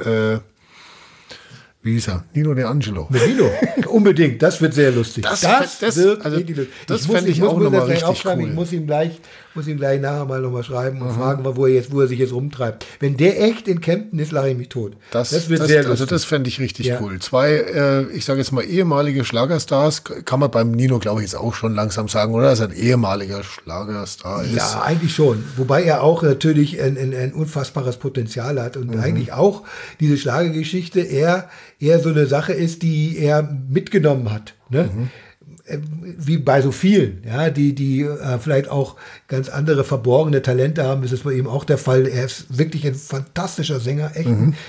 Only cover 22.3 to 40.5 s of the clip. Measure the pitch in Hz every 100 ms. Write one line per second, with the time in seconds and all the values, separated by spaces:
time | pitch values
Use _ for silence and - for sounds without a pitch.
22.3 | 113 139 113 107 - 120 123 101 101 98
23.3 | 98 95 - - 87 104 104 98 - 92
24.3 | 101 123 117 104 107 - 165 165 - 143
25.3 | 107 - 127 127 139 170 151 147 165 160
26.3 | 135 160 151 147 - 135 135 131 127 131
27.3 | 156 156 143 127 147 127 - 135 131 110
28.3 | 123 120 139 120 135 120 113 135 - 117
29.3 | - 196 202 - - - - 151 143 139
30.3 | 131 170 156 160 185 170 185 - 139 165
31.3 | 185 185 - - _ 147 165 156 151 139
32.3 | 143 151 160 165 - 165 151 156 160 147
33.3 | 151 147 139 131 151 196 202 151 135 113
34.3 | 107 - - _ 135 135 101 127 - -
35.3 | _ - 156 - 147 151 156 180 170 143
36.3 | 160 131 139 135 - 185 202 113 92 110
37.3 | 127 160 143 143 135 135 135 147 143 135
38.3 | 120 151 135 139 139 131 - - - -
39.3 | 131 135 143 156 143 135 135 120 131 156
40.3 | 139 131